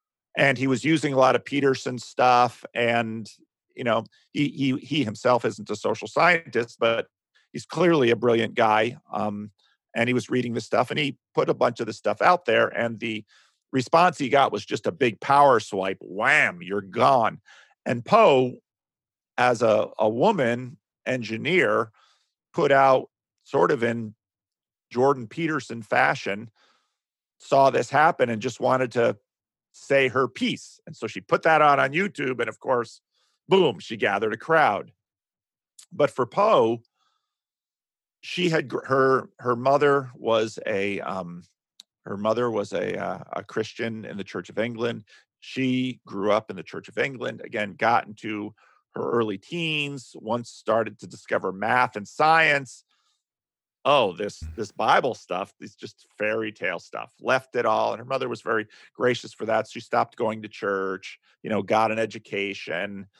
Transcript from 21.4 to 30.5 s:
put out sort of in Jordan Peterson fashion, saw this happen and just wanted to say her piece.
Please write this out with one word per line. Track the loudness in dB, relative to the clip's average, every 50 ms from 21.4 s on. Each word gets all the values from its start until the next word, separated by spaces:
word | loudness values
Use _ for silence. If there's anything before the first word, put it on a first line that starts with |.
| -4 0 0 2 2 2 2 0 -2 -2 _ _ _ _ _ _ _ _ _ _ _ _
put | -4 0 2 4
out | 4 6 6 6 4 4 2 -4 _ _ _ _ _ _ _
sort | -4 0 2 2 2
of | 2 0
in | 0 -2 -2 -2 -6 -10 -12 _ _ _ _ _ _ _ _ _ _ _ _ _ _ -6
Jordan | 0 2 4 4 4 2 -4
Peterson | -12 -8 -6 -4 -4 -4 -6 -6 -8 -12 -12
fashion, | -6 -2 0 2 2 2 0 -2 -4 -8 -8 -8 -10 -16 _ _ _ _ _ _ _ _ _ _ _ _ _ _ _ _ _ _
saw | -4 2 4 6 6 6
this | 4 2 -2 0
happen | 2 4 4 4 4 2 0 0
and | 0 -4
just | -6 -8 -6 -2
wanted | 0 2 2 2 0 -2
to | 0 0 2 2 0 -2 _ _ _ _ _ _ _ _ _ _
say | _ -14 -4 0 2 2 2 2
her | 2 0 0 0
piece. | -2 -4 -4 -4